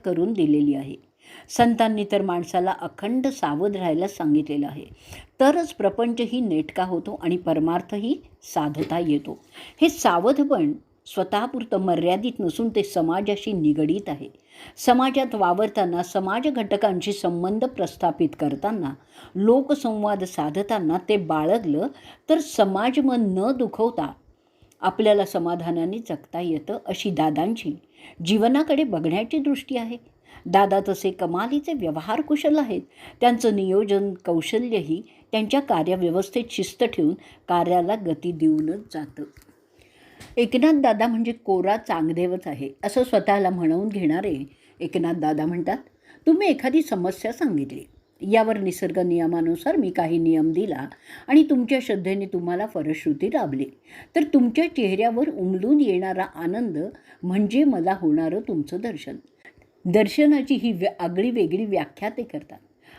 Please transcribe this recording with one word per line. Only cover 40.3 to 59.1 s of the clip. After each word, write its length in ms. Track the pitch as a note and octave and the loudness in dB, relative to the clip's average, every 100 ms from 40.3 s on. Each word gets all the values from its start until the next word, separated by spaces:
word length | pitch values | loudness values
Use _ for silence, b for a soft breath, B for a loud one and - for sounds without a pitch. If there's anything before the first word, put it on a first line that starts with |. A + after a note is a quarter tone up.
| - | 0
एकनाथ 440 | A#3 C4 D#4 D4 | 2 4 6 6
दादा 260 | C4 G#3+ A#3+ | 4 4 2
म्हणजे 240 | A3+ A#3 | 0 -2
कोरा 460 | A3+ - F#3 F#3+ A3 | -4 0 2 2 0
चांगदेवच 680 | - E3 D#3+ E3 F3+ F#3 D#3+ | 0 -2 0 0 -2 -2 -6
आहे, 220 | C3+ C3+ - | -8 -10 -6
असं 200 | G3+ B3+ | -2 0
स्वतःला 460 | B3 G#3 G#3 G3+ F#3 | 2 2 2 2 2
म्हणवून 380 | F3+ D#3+ E3+ G#3+ | 2 0 0 -2
घेणारे 720 | G3 D#3 E3+ G#3 C3+ C#3+ b b b | 0 0 0 -2 -6 -8 b b b
एकनाथ 340 | D#3+ F3+ E3 | -4 -2 -2
दादा 320 | E3 D3+ D3+ D#3 | 0 -2 0 -2
म्हणतात, 320 | F3 F3 G#3+ - b b b D#4+ | -2 -4 -6 -8 b b b 2
"तुम्ही 200 | E4 G4 | 4 2
एखादी 340 | - C4 D#4 | 0 2 0
समस्या 520 | D4+ G3 F#3+ G3 A3+ | 0 -2 -2 -4 -6
सांगितली, 480 | A#3+ C#4+ D3+ C#3 - - _ _ - | -2 -2 -2 -4 -10 -16 _ _ -10
यावर 360 | F#3+ A3 A3 G#3+ | 2 2 4 0
निसर्ग 420 | F#3+ - F3 F3+ | -2 -4 -4 0
नियमानुसार 760 | F3+ E3+ E3 E3+ E3 F3 F#3+ E4+ | 0 2 2 2 0 0 0 0
मी 140 | F#3 | 0
काही 280 | F3+ E3 E3 | -2 0 2
नियम 340 | E3 D#3+ D#3+ | 4 4 2
दिला 360 | D#3+ G#3 C3 C#3 B B B - | 0 -2 -4 -8 B B B 4
आणि 160 | D4 D4+ | 6 6
तुमच्या 300 | B3+ A#3 C4+ | 2 2 0
श्रद्धेने 440 | B3 G3 F#3 G3 F#3+ | 0 -2 0 -2 -2
तुम्हाला 420 | F3+ F3 F3+ A3 | -4 -2 -2 -4
फलश्रुती 600 | F3 D3+ D#3 D#3 D3 G#3 | -4 -4 -2 -2 -2 0
लाभली, 380 | D4 D#3+ C3+ C3+ - B B B E4+ | 0 -2 -4 -6 -10 B B B -2
तर 80 | |
तुमच्या 440 | D#4 C#4 A#3+ C4+ E4 | 4 4 4 2 0
चेहऱ्यावर 640 | C#4+ G3 F#3+ A#3 A#3 D4+ | 0 0 2 2 2 -2
उमलून 500 | - F#3 F#3 A3 D4 | -2 -2 0 4 4
येणारा 440 | A#3 F3+ F#3+ F#3 - D#3 | 4 2 0 -4 -6 -4
आनंद 420 | F3 G#3+ A#3 D3+ G3+ B B B | -4 -2 -2 -4 -6 B B B
म्हणजे 400 | F3+ G3 G3+ B3+ | -2 0 2 4
मला 340 | D4 F#3+ F3 F#3+ | 4 4 0 0
होणारं 400 | E3 D3+ D#3+ G3 | 2 2 0 -4
तुमचं 380 | A3+ E3 D3 F#3 | -4 -4 -4 -6
दर्शन." 360 | A#3 D#3 - | -6 -8 -12